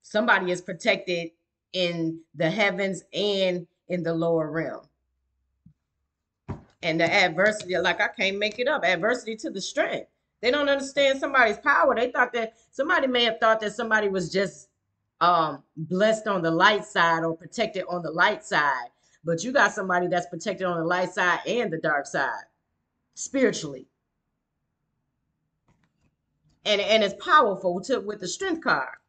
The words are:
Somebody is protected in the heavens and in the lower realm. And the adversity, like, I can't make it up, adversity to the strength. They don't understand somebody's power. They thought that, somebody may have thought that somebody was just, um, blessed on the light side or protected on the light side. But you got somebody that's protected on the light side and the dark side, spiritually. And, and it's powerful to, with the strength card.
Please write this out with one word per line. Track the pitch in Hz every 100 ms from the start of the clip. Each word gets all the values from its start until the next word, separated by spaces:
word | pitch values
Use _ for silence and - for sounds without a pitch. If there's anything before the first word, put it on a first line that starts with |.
Somebody | - 214 240 196 180
is | 175
protected | - 170 226 190 - 175 170 _ _ _ _
in | 185 175 170 165 165 -
the | 147 165
heavens | 196 202 185 196 180 _
and | 160 208 196 185 180 170 _ -
in | 180
the | 165
lower | 165 165 165 156
realm. | 160 139 113 _ _ _ _ _ _ _ _ - _ _ _ _ _ _ _ - - - _
And | 170 160
the | 165
adversity, | 196 180 165 208 214 180 180
like, | 180 175
I | 208
can't | - 190 196
make | 208 208
it | 247
up, | 185
adversity | 170 175 208 247 220 220
to | 330
the | 196
strength. | - 285 320 185 - _ _ _
They | 233
don't | 285 285
understand | 277 262 285 277 269
somebody's | 294 269 226 -
power. | 302 285 302
They | 220 247
thought | - -
that, | 233 220 _ _
somebody | - 302 349 269
may | 247
have | 240 226
thought | 214 220
that | 208
somebody | 202 220 214 202
was | 190 165
just, | 185 190 - - _ _ _ _ _
um, | 170 170 156 139 _ -
blessed | 151 185 214 220 220
on | 190
the | 165
light | 165 202 208 170
side | 196 170 165
or | 165 165
protected | 170 - 220 185 165
on | 175
the | 160
light | 160 196 202
side. | - 170 143 131 120 _ _ _
But | 156 165
you | 220
got | 262 208
somebody | 208 190 180 175
that's | 175 175
protected | 165 214 175 185
on | 170
the | 165
light | 180 180
side | 208 180 170 -
and | 233 208
the | 156
dark | 160 151 -
side, | 156 131 107 - _ _ _ _ _ _
spiritually. | - - 277 254 - 147 - - _ _ _ _ _ _ _ _ _ _ _ _ _ _ _ _ _ _ _ _ _ _ _ _ _ _ _
And, | 196 202
and | 196 220
it's | 202 -
powerful | 269 302 233 185 185 180
to, | 220 233
with | 202 208
the | 180
strength | - 381 330
card. | 226 151 127 -